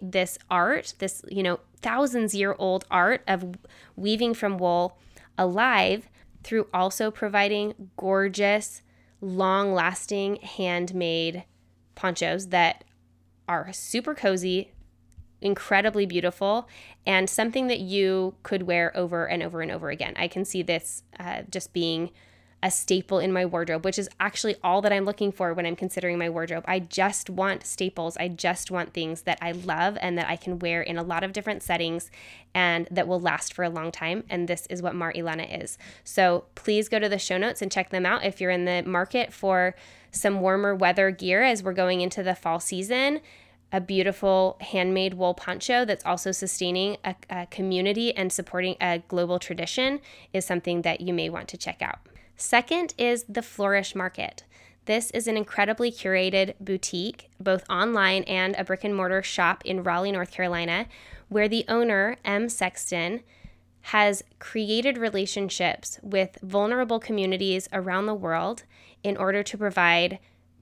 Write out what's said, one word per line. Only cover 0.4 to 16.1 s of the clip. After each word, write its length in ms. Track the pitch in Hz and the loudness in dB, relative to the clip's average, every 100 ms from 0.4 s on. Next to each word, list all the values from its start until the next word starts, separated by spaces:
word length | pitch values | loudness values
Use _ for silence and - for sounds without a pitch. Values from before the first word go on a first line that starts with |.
| - | -2
art, 420 | 180 190 302 - - | 2 2 0 -4 -6
this, 240 | 190 - - | -6 -6 -6
you 120 | 196 | -2
know, 180 | 185 175 _ _ | 0 -2 _ _
thousands 540 | 226 240 285 240 220 | -2 2 2 2 0
year 200 | 196 196 - | 0 0 0
old 260 | 190 185 - | 0 0 2
art 320 | 185 185 254 - | 4 4 2 0
of 280 | 185 180 180 - - - - | -2 -2 -12 -18 -20 -20 -4
weaving 380 | 202 220 240 | -2 2 0
from 240 | 226 208 185 | 0 -2 0
wool 400 | 180 175 180 - - - - - | 2 2 0 -4 -20 -20 -6 0
alive 720 | 185 190 254 214 185 208 - - - - | 2 4 4 4 4 2 -4 -20 -20 -16
through 240 | - 226 214 | -2 -2 0
also 360 | 180 190 - 214 | 0 0 0 -2
providing 800 | - 214 202 202 208 208 - 190 - | -2 0 2 4 2 -2 -6 -14 -4
gorgeous, 880 | 190 190 196 196 202 214 - - _ _ _ - | 2 2 2 2 4 2 0 -12 _ _ _ -10
long-lasting, 1160 | 196 185 190 196 202 185 170 185 - 202 196 202 | -4 2 4 4 4 2 2 0 -4 -2 -2 -4
handmade 1080 | 196 - 180 175 180 185 170 165 165 175 - _ _ _ _ | -6 -4 -2 0 -2 -2 -2 0 -2 -4 -12 _ _ _ _
ponchos 540 | - 185 170 165 175 185 | -4 -4 -2 -2 -2 0
that 360 | 180 165 - - _ _ _ _ _ - | 4 4 2 -10 _ _ _ _ _ -4
are 240 | 165 175 | -4 -4
super 420 | 190 - 226 269 | -10 -4 -4 -2
cozy, 580 | 294 202 185 185 185 - - - _ _ - - - | 0 2 2 0 -2 -4 -12 -20 _ _ -20 -20 -4
incredibly 640 | 202 196 - 196 214 202 | -2 -2 2 4 4 2
beautiful, 640 | 196 | 0